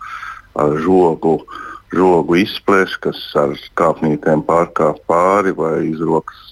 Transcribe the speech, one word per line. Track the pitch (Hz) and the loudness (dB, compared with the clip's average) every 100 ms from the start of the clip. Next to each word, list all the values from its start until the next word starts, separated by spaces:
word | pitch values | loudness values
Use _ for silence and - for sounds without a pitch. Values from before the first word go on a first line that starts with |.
| - - - - - | -12 -14 -14 -16 -10
ar | - 73 78 | -2 0 0
žogu, | 82 92 87 78 82 78 - - - - - | 2 4 4 2 0 -2 -4 -16 -16 -18 -6
žogu | 85 92 85 78 87 | 0 4 4 2 0
izplēš, | 104 - - 98 92 - | 0 -4 0 2 0 -4
kas | 80 - - | -6 -6 -4
ar | 78 71 73 - | -2 -2 -4 -8
kāpnītēm | - 82 76 80 73 82 78 | 0 0 0 -2 -2 0 0
pārkāp | 78 82 85 - 76 76 - | 2 0 0 0 -2 -2 -2
pāri | 85 92 101 95 82 | 2 2 2 0 -2
vai | 80 78 | -2 -2
izrokas | 80 78 80 80 - - - | -2 -4 -2 -2 -4 -14 -20